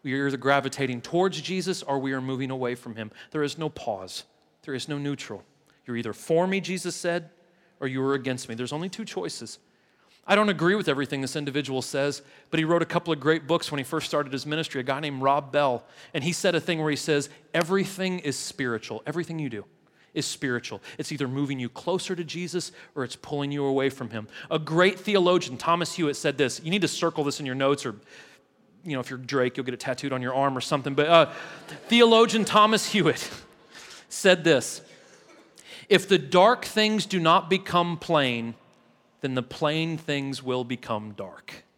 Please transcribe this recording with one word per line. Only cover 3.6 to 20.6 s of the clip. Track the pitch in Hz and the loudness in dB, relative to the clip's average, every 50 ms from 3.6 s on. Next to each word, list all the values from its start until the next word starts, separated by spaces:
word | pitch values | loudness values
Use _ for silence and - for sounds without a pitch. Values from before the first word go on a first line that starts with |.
| 160 151 | -6 -6
pause. | - - - 120 107 95 92 92 - - - _ _ _ _ _ _ _ | -6 -6 -6 -6 -6 -6 -8 -12 -12 -14 -14 _ _ _ _ _ _ _
There | _ - 135 | _ -8 -8
is | 123 123 | -8 -6
no | 151 147 143 | -6 -6 -4
neutral. | 143 143 143 - - - 107 95 - _ _ _ _ _ _ _ _ | -4 -4 -6 -6 -8 -12 -12 -14 -14 _ _ _ _ _ _ _ _
"You're | - 120 | -8 -6
either | 117 113 113 104 | -6 -4 -6 -8
for | - - - 165 165 180 | -10 -2 2 2 2 4
me," | 190 196 196 | 2 0 -2
Jesus | 165 156 190 185 - 180 165 | -2 -4 -6 -4 -6 -6 -8
said, | - - 175 170 175 165 - _ _ _ _ _ _ _ _ _ _ | -4 -4 -2 -2 -2 -6 -10 _ _ _ _ _ _ _ _ _ _
"or | 139 | -6
you | 131 131 131 131 | -4 -2 0 0
are | 135 139 | 0 0
against | 135 120 131 127 123 - | 0 -2 -4 -6 -6 -6
me." | - 113 | -10 -8
There's | 113 123 120 | -8 -6 -6
only | 147 151 170 | -6 -6 -8
two | 190 185 - 220 | -8 -8 -10 -12
choices. | - - 190 175 165 - - 120 104 - - _ _ _ _ _ _ _ _ _ _ _ _ _ | -10 -8 -8 -8 -8 -8 -10 -12 -14 -16 -18 _ _ _ _ _ _ _ _ _ _ _ _ _
I | - 196 | 4 4
don't | 208 214 208 | 6 6 4
agree | 190 147 160 180 202 | 2 2 2 2 2
with | 214 180 | 2 0
everything | 160 139 139 143 123 147 139 | 0 0 0 -2 -4 -4 -4
this | 135 127 - | -4 -4 -4
individual | 156 147 143 131 147 139 131 131 131 | -6 -6 -2 -4 -4 -4 -2 -4 -4
says, | 123 - - 139 139 147 139 - - - - - _ _ | -4 -2 -2 0 0 0 -2 -6 -14 -20 -20 -20 _ _
but | - 160 | -2 0
he | 160 | 2
wrote | 156 170 170 165 | 4 2 2 2
a | |
couple | - - 175 - 170 160 | 0 -2 -2 0 0 -4
of | 147 | 0
great | 127 151 160 156 151 | 2 2 2 2 2
books | 131 170 170 - - | 0 0 0 0 -2
when | 151 143 | -4 -4
he | 131 | -4
first | - 165 156 - | -4 -4 -4 -4
started | - - 147 147 135 | -2 -2 -2 -2 -2
his | 135 131 - | -6 -6 -4
ministry, | 151 151 160 156 - - 135 | -4 -4 -4 -4 -4 -6 -4
a | 123 | -2
guy | 135 135 139 | -2 -2 -2
named | 156 147 139 131 131 | -2 -6 -4 2 4
Rob | 139 139 147 143 131 | 4 4 4 0 0
Bell. | 139 147 147 135 123 110 - - - - - - - | 0 2 2 2 0 -2 -6 -14 -20 -20 -20 -8 -6
And | 143 135 | -4 -2
he | 175 165 | -2 -2
said | - - 190 170 | 2 2 2 2
a | 160 | 2
thing | - - 170 160 156 | 0 0 -2 0 0
where | 156 | -2
he | 143 | -2
says, | - - - 151 143 139 - - - _ _ - | -2 0 0 0 0 0 -4 -12 -20 _ _ -2
"Everything | 165 175 160 190 196 185 190 - 185 190 185 185 180 | -2 0 2 2 0 0 -2 -4 -4 -4 -2 -2 -2
is | 147 143 131 | -4 -6 -6
spiritual. | - - - - - 135 123 117 107 - - 110 107 - | -4 -8 -10 -6 -4 -4 -2 -2 -4 -6 -8 -10 -10 -8
Everything | 147 147 175 165 - 165 160 | -6 -6 -6 -6 -6 -6 -6
you | 151 131 | -6 -6
do | 113 104 98 _ _ _ _ _ _ _ _ _ _ | -6 -8 -12 _ _ _ _ _ _ _ _ _ _
is | 160 - | -6 -4
spiritual. | - - - - 131 123 117 | -4 -6 -4 -2 -2 -2 -2